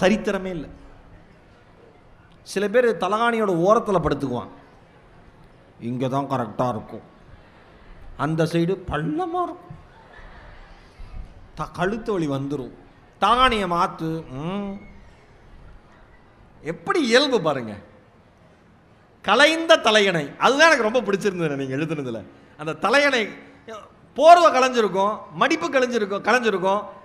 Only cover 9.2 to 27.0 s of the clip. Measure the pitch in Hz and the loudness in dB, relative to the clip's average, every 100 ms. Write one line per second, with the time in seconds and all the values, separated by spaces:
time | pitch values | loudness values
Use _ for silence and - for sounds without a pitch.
9.2 | 359 359 349 - - - - - - - | -4 -4 -4 -8 -16 -20 -20 -20 -20 -20
10.2 | - - - - - - - - - - | -20 -20 -20 -20 -20 -20 -20 -18 -16 -14
11.2 | - - - - 147 - 180 220 220 196 | -16 -18 -18 -12 -10 -4 -4 -4 -4 -2
12.2 | 156 139 139 143 120 - - - - - | -2 -4 -4 -8 -10 -16 -20 -20 -18 -2
13.2 | 196 240 262 220 185 170 180 165 160 160 | 2 4 2 2 -2 0 -2 -4 -6 -8
14.2 | - 131 165 202 202 196 - - - - | -10 -10 -8 -8 -8 -12 -16 -20 -20 -20
15.2 | - - - - - - - - - - | -20 -20 -20 -20 -20 -20 -20 -20 -20 -20
16.2 | - - - - 143 165 - 392 247 240 | -20 -20 -20 -16 -12 -8 -2 0 4 4
17.2 | 294 233 156 135 110 98 - - _ _ | 4 2 0 -2 -6 -12 -18 -20 _ _
18.2 | _ _ _ _ _ _ _ _ _ _ | _ _ _ _ _ _ _ _ _ _
19.2 | - 220 302 320 330 311 240 214 196 170 | 0 4 4 4 2 4 4 2 2 0
20.2 | 143 - 190 277 330 285 214 247 202 196 | -4 0 2 6 4 4 2 0 -2 -2
21.2 | 202 180 160 139 135 135 156 156 127 110 | -2 -2 -4 -4 -6 -4 -4 -6 -8 -8
22.2 | - - - - 156 151 190 269 285 254 | -12 -20 -20 -14 -10 -4 2 4 4 0
23.2 | 202 - - - - 320 - - - - | -2 -8 -20 -20 -20 -20 -20 -20 -12 4
24.2 | 311 349 320 254 254 240 208 185 202 196 | 8 10 8 4 2 2 0 2 -2 -2
25.2 | - 156 254 320 330 269 247 233 196 196 | -8 -2 0 0 0 0 0 -2 -2 -4
26.2 | 202 247 226 190 190 202 202 - | 0 2 2 0 0 -2 -4 -16